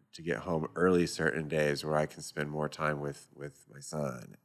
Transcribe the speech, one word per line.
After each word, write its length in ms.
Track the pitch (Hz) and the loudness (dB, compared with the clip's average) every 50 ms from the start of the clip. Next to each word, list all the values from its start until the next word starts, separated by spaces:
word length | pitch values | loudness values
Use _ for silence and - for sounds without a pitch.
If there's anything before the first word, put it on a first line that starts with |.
| _ _ - | _ _ -18
to 80 | - | -8
get 160 | 80 85 69 57 | -4 -2 -2 -2
home 280 | - 92 85 80 78 - - | -2 -2 -2 0 -2 -2 0
early 300 | - 87 92 90 87 85 78 | 4 6 6 8 6 6 4
certain 400 | - - 80 80 - 80 78 73 | 2 0 0 0 0 0 -2 0
days 340 | 78 78 76 73 71 71 - | 2 2 4 4 2 2 0
where 120 | 76 76 | 0 2
I 100 | 76 78 | 2 2
can 160 | 76 - - | 0 -2 -8
spend 280 | 73 - - 78 73 73 | -14 -8 -6 -4 -4 -2
more 200 | 73 76 76 73 | -2 -2 -2 -2
time 300 | - - 78 76 76 71 | -2 -2 -2 -2 -2 -2
with, 260 | 73 71 69 - - - - | -4 -6 -6 -8 -14 -20 -14
with 300 | - 71 73 - - - - 65 | -12 -12 -12 -12 -16 -20 -20 -20
my 60 | 69 | -16
son. 560 | - - 80 76 73 67 62 62 - - - - _ | -12 -6 -4 -2 -2 -2 -4 -6 -10 -16 -18 -20 _